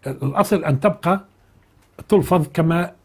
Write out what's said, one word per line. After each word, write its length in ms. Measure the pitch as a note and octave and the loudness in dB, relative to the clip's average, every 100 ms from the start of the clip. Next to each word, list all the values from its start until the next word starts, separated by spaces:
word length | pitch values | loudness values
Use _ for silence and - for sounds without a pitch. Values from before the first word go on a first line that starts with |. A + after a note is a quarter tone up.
| - | -10
الأصل 580 | C3 C3+ D3+ G3+ G3 | -6 -4 -2 0 0
أن 160 | D#3 C3+ | 0 0
تبقى 440 | G#3 - E3+ G3 - _ _ _ _ _ _ - - | 0 0 -2 -2 -4 _ _ _ _ _ _ -20 0
تلفظ 380 | G#3 C3+ F3+ D3+ | 0 4 0 0
كما 380 | - D#3+ E3 F3 - | 0 0 0 -2 -8